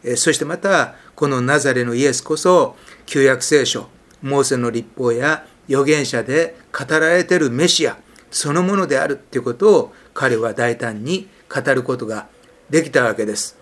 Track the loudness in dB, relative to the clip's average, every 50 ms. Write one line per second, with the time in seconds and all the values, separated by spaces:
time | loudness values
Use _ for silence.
0 | -4 -4 -2 0 2 0 0 0 -2 -6 -6 -4 0 2 2 2 2 0 -6 -20
1 | -20 -20 _ -4 -2 0 0 0 0 2 0 2 2 2 0 0 0 -2 0 0
2 | 2 2 0 -2 -4 -4 -6 0 2 4 4 4 4 2 -2 -14 -20 -20 -20 -20
3 | -18 -6 0 2 4 4 2 2 0 2 2 2 2 2 -4 -6 -8 -12 _ _
4 | _ _ -20 _ -8 -2 0 0 2 2 0 0 -2 -2 -4 -4 -8 -8 -10 -2
5 | -2 0 0 0 0 0 -2 -2 -6 -20 -20 _ _ -2 0 2 4 2 2 0
6 | 0 -2 -4 -4 -4 0 0 0 0 -2 -6 -14 -20 _ -10 -10 -4 -2 0 2
7 | 2 4 2 2 2 2 2 2 2 0 0 0 0 2 2 0 0 -2 -4 -6
8 | -18 _ -20 -20 -20 _ -8 -6 -4 -2 0 0 0 0 0 0 0 0 0 -2
9 | 0 -2 -4 -6 -10 _ -8 -6 -4 -4 -4 2 4 6 6 6 2 -2 -10 -20
10 | -20 -16 _ -2 -2 0 0 0 -2 -4 -2 -2 0 -2 -2 -2 -6 -8 -8 -8
11 | -6 -4 -4 -6 -6 -10 _ _ _ _ -8 -4 0 0 0 0 0 -4 -6 -6
12 | -4 -8 -8 -10 -10 -14 _ _ _ _ -20 _ _ _ 0 0 0 2 0 2
13 | 2 2 0 -2 -4 -4 -4 -6 -8 -10 -12 _